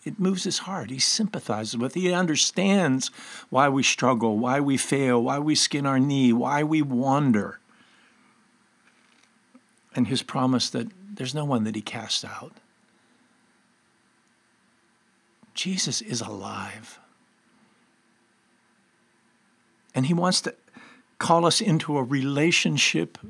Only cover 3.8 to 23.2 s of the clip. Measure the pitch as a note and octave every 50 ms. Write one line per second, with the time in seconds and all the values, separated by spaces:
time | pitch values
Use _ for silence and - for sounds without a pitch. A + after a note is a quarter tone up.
3.8 | B2 - - - D3 C#3+ C3 A2+ A#2+ A2+ G#2+ G#2+ A#2+ B2 C3 C#3+ C#3+ C#3 C3+ B2+
4.8 | - - C#3+ C#3 C#3 B2+ B2 A#2+ A#2 C3 C3+ C#3+ D3 D#3 D3+ C#3+ - - - C#3+
5.8 | C#3 C#3 C3+ C3 C3 C#3+ C#3 C#3 C3 A#2+ A#2 A#2+ A#2+ B2+ C#3+ D3 D3+ D3+ D#3 D#3
6.8 | D3 C#3 B2+ A#2+ C3+ C3+ C3+ D3 D3 C3+ A2+ G#2 F#2+ E2+ - - _ _ _ _
7.8 | _ _ _ _ _ _ _ _ _ _ _ _ _ _ _ _ _ _ _ _
8.8 | _ _ _ _ _ _ _ _ _ _ _ _ _ _ _ - _ _ _ _
9.8 | _ _ - C3 B2 F#2+ C3 B2 - - - C#3 B2+ C3 C3 A#2+ - - - B2
10.8 | A#2 A2 - - - G2+ G#2 - C3 B2+ C3+ D3+ D3 C#3+ C3+ A2+ G#2+ A2 G#2+ A2
11.8 | G#2 - - A#2 A2 G#2+ - - - - - - A#2+ - - - _ _ _ _
12.8 | _ _ _ _ _ _ _ _ _ _ _ _ _ _ _ _ _ _ _ _
13.8 | _ _ _ _ _ _ _ _ _ _ _ _ _ _ _ _ _ _ _ _
14.8 | _ _ _ _ _ _ _ _ _ _ _ _ - _ _ - - F#3+ F#3+ F#3
15.8 | - D3+ B2+ - A3+ A3 - A#2 - - G#2 G2 G2 G#2 G#2 G2 G2 G2+ G2 A2
16.8 | A#2 - - - - _ _ _ _ _ _ _ _ _ _ _ _ _ _ _
17.8 | _ _ _ _ _ _ _ _ _ _ _ _ _ _ _ _ _ _ _ _
18.8 | _ _ _ _ _ _ _ _ _ _ _ _ _ _ _ _ _ _ _ _
19.8 | _ _ - B2+ C3 C#3+ F3 E3+ F3 F3+ F#3 - - F3 - - _ _ _ -
20.8 | - - - - _ _ _ _ - - E3+ E3+ E3+ E3 - - A3+ G#3 D#3+ D#3
21.8 | - - D3 C#3+ B2+ A#2+ C#3+ C#3 C3 C#3 C#3 C#3+ D3+ F3 E3 - - F3 D3+ C#3
22.8 | - - - D#3+ E3 - - -